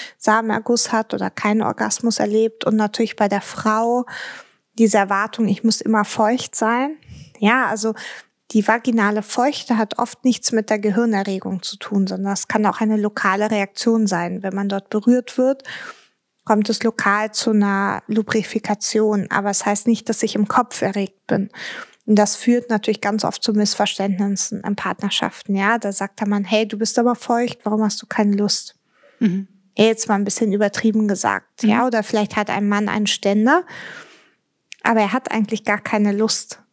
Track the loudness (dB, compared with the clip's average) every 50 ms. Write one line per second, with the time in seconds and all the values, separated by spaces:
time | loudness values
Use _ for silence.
0 | -14 -14 -10 -2 2 2 2 2 2 0 -2 -2 0 2 2 2 2 2 0 -2
1 | -2 -2 -4 -4 -4 -4 -4 -2 0 0 2 2 0 0 -2 -2 -2 -2 -2 -2
2 | 0 0 0 0 0 2 2 2 2 0 -2 -2 -2 0 2 2 2 0 0 -2
3 | -2 -2 0 0 0 0 0 -2 -4 -6 -8 -4 -2 0 0 2 2 2 0 0
4 | -2 -4 -8 -12 -12 -14 -14 -18 -20 _ _ _ _ _ 0 4 4 6 6 4
5 | 4 2 2 -2 -2 -2 -2 0 0 0 0 2 2 0 0 0 0 0 2 2
6 | 2 0 0 2 2 2 2 0 -2 -4 -4 -2 0 0 0 0 -2 -4 -6 -10
7 | _ -18 -18 -18 -18 -18 -6 0 2 4 4 4 2 0 0 -2 -2 -4 -4 -6
8 | -8 -14 -14 -16 -20 _ _ _ _ -2 0 2 4 4 2 2 2 0 0 2
9 | 2 2 0 -2 -4 -4 -2 0 0 0 0 -2 -2 -2 0 0 -2 -2 -4 -6
10 | -6 -6 -4 -2 0 0 0 0 0 -2 -2 -2 0 0 -2 0 0 0 0 0
11 | 0 0 0 0 -2 -2 -4 -6 -6 -6 -6 -6 -6 -8 -10 -10 -8 -4 -2 0
12 | 0 0 -2 -4 -4 -4 -4 -4 -4 -2 -2 0 0 0 0 0 0 0 0 0
13 | 0 -2 -2 0 0 0 0 2 0 0 0 -2 -2 -4 -4 -2 0 2 2 2
14 | 2 0 0 -2 -2 -4 -6 -6 -6 -4 -4 -2 -2 -2 -2 -4 -4 -4 -4 0
15 | 4 4 4 4 2 -2 -2 0 0 0 0 -2 -6 -16 -16 -16 -16 -16 -18 -20
16 | _ _ _ _ _ _ _ _ 0 0 2 2 2 0 -2 -2 -2 -2 -2 0
17 | 0 0 0 0 -2 -4 -4 -2 0 2 4 4 4 4 2 0 0 -2 -2 -4
18 | -4 -4 -2 -2 -2 0 -2 -2 -2 -2 -4 -4 -2 -2 -4 -2 -2 0 0 2
19 | 2 2 2 0 0 -2 -2 -2 -2 0 -2 -2 0 -2 -2 0 0 0 0 0
20 | 0 -4 -2 -2 -2 -2 0 0 0 2 2 0 0 0 -2 -4 -4 -2 -2 -4
21 | -4 -6 _ _ _ -4 -2 -2 -2 -4 -8 -14 -14 -14 -14 -14 -16 -18 _ _
22 | 0 2 4 4 4 4 2 0 2 2 2 2 2 0 -2 -2 0 -2 -2 -2
23 | -2 -2 -2 -2 -2 -4 -4 -4 -2 0 2 2 2 2 2 0 0 -2 -2 -2
24 | -2 -2 0 0 -2 -2 -2 -4 -4 -6 -6 -6 -4 -4 -4 -4 -4 -6 -6 -4
25 | -4 -2 -2 0 -2 -2 -4 -6 -8 -4 -2 0 2 2 2 0 0 -4 -4 -4
26 | -6 -6 -6 -4 -2 0 0 0 0 2 2 0 0 0 -2 -2 -2 0 2 2
27 | 2 2 2 0 0 0 0 0 0 -2 -4 -6 -4 -2 0 2 0 0 -2 -4
28 | -8 -6 -2 0 2 2 2 2 2 0 0 -2 -4 -8 -16 _ _ _ _ _
29 | _ _ _ 0 0 0 0 0 -6 -8 _ _ _ _ 2 4 4 4 4 2
30 | 0 0 0 0 0 0 0 0 0 0 2 2 0 0 0 0 0 2 2 2
31 | 2 0 0 0 0 0 0 -2 -4 _ _ -2 2 2 2 2 2 0 0 -2
32 | -2 0 0 0 0 0 -2 -2 -2 -2 -2 -2 0 0 0 0 0 -2 -2 -2
33 | -2 -2 -2 0 0 0 2 4 4 4 4 2 2 -2 -10 -16 -16 -16 -18 -18
34 | -20 -20 -20 -20 _ _ _ _ _ _ _ _ _ -20 -10 _ 0 2 2 2
35 | 2 2 0 -4 -4 -2 -2 -2 -2 -2 -2 -4 -2 -2 -2 -2 -2 -2 0 2
36 | 2 2 2 2 0 0 0 -2 -4 -6 -10 -18 _ _